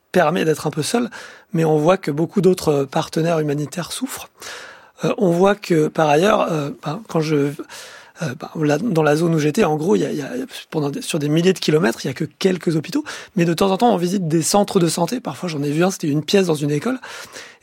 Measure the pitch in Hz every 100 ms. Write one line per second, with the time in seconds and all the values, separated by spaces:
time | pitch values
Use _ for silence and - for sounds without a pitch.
0 | _ 185 156 185 160 151 156 156 139 240
1 | 247 - - - _ 165 160 156 156 190
2 | - 147 165 - 180 185 - 143 135 165
3 | - 165 160 165 151 143 147 - 156 -
4 | 254 - - _ - - - - - -
5 | 160 - 190 170 196 202 - 165 156 -
6 | 151 151 196 214 - 160 143 - 151 175
7 | 226 170 156 147 143 147 - - - -
8 | - - 151 123 - 170 151 151 240 160
9 | 151 151 170 165 147 151 220 151 165 202
10 | 147 151 139 247 269 - - 160 143 139
11 | - 165 147 156 180 180 - 156 208 -
12 | 151 123 165 - 190 180 - 160 - 294
13 | 302 - - 190 170 160 196 190 240 190
14 | 175 202 165 165 147 202 202 196 170 175
15 | 170 254 - 131 180 151 143 151 185 190
16 | 156 147 151 202 180 151 147 147 226 254
17 | - - - - - -